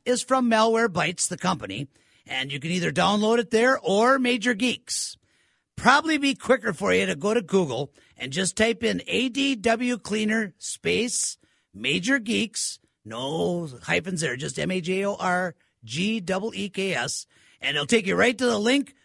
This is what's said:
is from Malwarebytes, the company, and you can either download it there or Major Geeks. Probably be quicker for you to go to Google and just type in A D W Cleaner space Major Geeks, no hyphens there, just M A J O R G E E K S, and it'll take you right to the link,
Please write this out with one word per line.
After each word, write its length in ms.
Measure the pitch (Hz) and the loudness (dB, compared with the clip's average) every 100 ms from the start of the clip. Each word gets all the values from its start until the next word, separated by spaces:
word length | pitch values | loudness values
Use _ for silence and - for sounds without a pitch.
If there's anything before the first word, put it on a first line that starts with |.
is 180 | - 247 | -2 -2
from 260 | - 262 240 | 2 2 4
Malwarebytes, 800 | 220 226 226 233 175 160 180 - | 4 4 4 2 0 -2 -2 -4
the 80 | 175 | -2
company, 520 | 185 151 104 98 143 _ _ _ - | -2 -2 -4 -8 -10 _ _ _ -8
and 260 | 131 135 | -6 -6
you 80 | 139 | -6
can 100 | 160 | -4
either 220 | 180 170 | -2 -2
download 460 | 147 175 208 214 233 | 2 2 2 2 2
it 120 | 233 | 2
there 280 | 220 247 269 | 2 4 2
or 400 | - 196 240 269 | 2 4 6 4
Major 360 | 247 247 226 | 2 0 0
Geeks. 640 | 208 247 175 - - - - _ _ _ _ _ - | 0 0 -2 -6 -6 -6 -12 _ _ _ _ _ 2
Probably 420 | 233 285 320 302 | 6 6 4 2
be 160 | 277 254 | 0 0
quicker 360 | - 247 226 | 2 2 2
for 220 | 165 196 | -2 2
you 100 | 185 190 | 2 2
to 100 | 160 | 0
go 180 | 196 | 0
to 80 | 226 | 0
Google 500 | 170 190 160 117 139 _ _ - | 2 2 2 -2 -6 _ _ -12
and 160 | 131 | -6
just 240 | 139 190 - | -2 -2 2
type 260 | 220 233 | 0 2
in 180 | 226 180 - | 0 -2 -2
A 200 | 180 254 | -2 0
D 280 | 269 277 247 | 0 -2 0
W 420 | 226 226 247 240 | 0 0 0 -4
Cleaner 560 | - 214 214 220 208 - | -4 -2 0 0 -2 -8
space 760 | - - 170 180 233 - - - _ _ _ | -12 -6 -2 -2 0 -2 -4 -8 _ _ _
Major 440 | 98 131 165 185 269 | -8 -2 -2 0 -2
Geeks, 580 | 202 101 220 - - - _ _ | 0 -2 -2 -4 -8 -8 _ _
no 640 | 107 113 135 160 175 175 165 123 | -12 -8 -6 -2 -2 -2 -6 -10
hyphens 380 | - 170 170 180 | -4 -4 -2 -4
there, 140 | 156 123 | -4 -4
just 220 | 147 135 | -6 -4
M 120 | 156 | -4
A 100 | 185 | -4
J 240 | 165 185 | -2 -2
O 100 | 202 202 | -2 -2
R 380 | 185 180 185 - _ _ | 0 0 -2 -8 _ _
G 340 | 110 135 202 226 175 | -10 -4 -2 -2 -2
E 240 | 190 220 | -4 -4
E 140 | 190 202 | -6 -8
K 240 | 190 190 | -4 -4
S, 320 | 139 135 - - _ _ - | -2 -4 -6 -10 _ _ -8
and 160 | 135 147 | -4 -2
it'll 100 | 147 | 2
take 200 | 233 190 | 2 2
you 80 | |
right 220 | 175 226 233 | 2 2 2
to 80 | 247 | 0
the 120 | 214 | 2
link, 360 | 214 277 - _ | 2 2 0 _